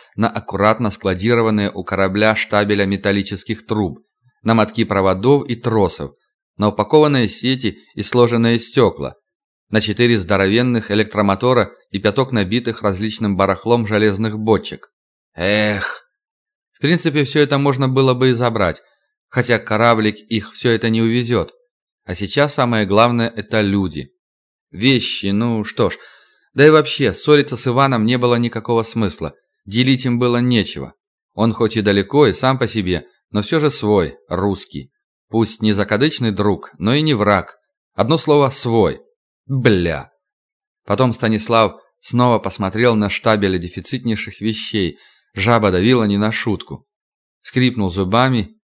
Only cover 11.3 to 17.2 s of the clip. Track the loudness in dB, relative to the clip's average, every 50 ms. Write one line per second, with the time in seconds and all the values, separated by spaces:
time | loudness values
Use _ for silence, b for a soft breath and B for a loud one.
11.3 | 0 0 2 2 2 2 0 -2 B B B _ -10 -2 -2 0 0 0 -2 0
12.3 | 0 -2 -2 0 -2 -4 -4 -4 -8 -4 -4 -4 -4 -2 -6 -6 -6 -4 -2 -2
13.3 | 0 2 2 0 0 -2 0 0 2 2 2 0 0 2 2 2 2 0 -4 -4
14.3 | -4 -4 0 0 0 0 0 -6 -14 -14 -18 _ _ _ _ _ _ _ _ _
15.3 | _ -4 -2 0 0 0 0 0 -2 -2 -4 -8 -8 -10 _ _ _ _ _ _
16.3 | _ _ _ _ _ _ _ _ _ _ -2 0 0 0 0 -2 -2 -2